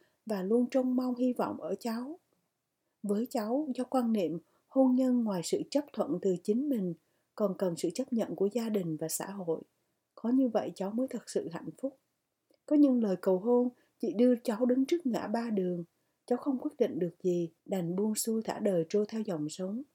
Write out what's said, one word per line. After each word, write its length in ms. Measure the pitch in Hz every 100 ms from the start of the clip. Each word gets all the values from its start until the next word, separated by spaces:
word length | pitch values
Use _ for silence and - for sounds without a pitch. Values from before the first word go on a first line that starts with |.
| _ _ -
và 180 | 202
luôn 260 | 185 233 247
trông 240 | 269 254 254
mong 200 | 254 247
hy 180 | 254
vọng 280 | 240 190 -
ở 140 | 160 196
cháu? 400 | 233 226 254 349 _ _ _ _ _ _ _ _
Với 240 | 196 202 247
cháu, 380 | 247 208 262 302 254
do 80 |
quan 300 | 247 262 233
niệm 260 | 220 160 165 - _ _
hôn 280 | 269 262 254
nhân 280 | 262 247
ngoài 180 | 220 190
sự 180 | 165 - 190
chấp 160 | 277 294
thuận 260 | - 175 175
từ 140 | 196 175
chính 260 | - 220 294
mình, 240 | 247 185 165 _ _ _ -
còn 220 | 202 185
cần 180 | 190 165
sự 120 | 165
chấp 200 | 175 262
nhận 220 | 226 180 165
của 140 | 196
gia 160 | 240 226
đình 280 | 208 170 156
và 80 | 160
xã 160 | - -
hội. 360 | 202 170 160 - _ _ _ _ -
Có 140 | 226
như 200 | 254 262
vậy 220 | 214 123 175
cháu 160 | 196
mới 160 | 220 262
thật 200 | 240 -
sự 200 | - -
hạnh 180 | 165 - -
phúc. 180 | 269 - _ _ _ _ _ _ -
Có 100 | 294
những 280 | 285 247
lời 120 | 214 185
cầu 180 | - 185
hôn 300 | 220 247 247 - _ _
chỉ 140 | 226
đưa 220 | 190 247 240
cháu 300 | - 214 247
đứng 200 | 254 269
trước 200 | 339 262
ngã 220 | 214 208
ba 220 | 226 233
đường. 340 | 208 180 175 170 _ _ _ -
Cháu 120 | 247
không 220 | 294 262
quyết 120 | 302 -
định 220 | 220 156
được 160 | 175 -
gì, 280 | 185 175 165 - -
đành 300 | 190 170 185
buông 200 | 214 214
xuôi 260 | - 226 214
thả 140 | -
đời 260 | 208 180 160
trôi 160 | 208 208
theo 120 | 220
dòng 280 | 208 165 151
sống. 320 | - 185 220 294